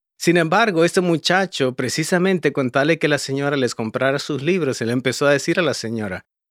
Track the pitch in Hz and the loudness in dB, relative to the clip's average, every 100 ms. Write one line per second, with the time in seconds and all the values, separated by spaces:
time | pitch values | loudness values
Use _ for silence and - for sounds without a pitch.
0 | _ - - 170 165 185 226 165 170 - | _ -4 2 2 4 2 2 2 2 2
1 | 180 165 - 180 185 - 131 127 123 - | 2 0 2 2 0 0 -2 -2 -4 -4
2 | 156 180 185 185 151 143 131 135 143 160 | 0 2 2 2 0 0 0 2 2 2
3 | 156 143 - 135 143 143 120 - 110 - | 2 0 -2 -4 -2 0 -2 -2 -6 -2
4 | 131 139 - 143 143 190 143 117 113 123 | 0 -2 -4 -4 -2 0 -2 -2 -2 -2
5 | 131 117 143 143 - 170 156 117 110 117 | -2 0 2 2 0 0 0 -2 -4 -6
6 | 104 90 - _ _ | -6 -8 -12 _ _